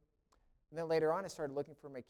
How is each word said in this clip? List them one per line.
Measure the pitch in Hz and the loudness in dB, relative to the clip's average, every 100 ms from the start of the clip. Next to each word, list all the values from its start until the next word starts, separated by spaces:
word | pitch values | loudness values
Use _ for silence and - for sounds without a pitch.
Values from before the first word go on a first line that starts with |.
| _ _ _ _ _ _ _ | _ _ _ _ _ _ _
And | 151 | -6
then | 165 | 2
later | 160 156 | 4 4
on, | 175 | 4
I | 190 | 0
started | - 147 | -4 -2
looking | 139 147 | -2 -4
for | 147 147 | -10 -12
my | 135 | -12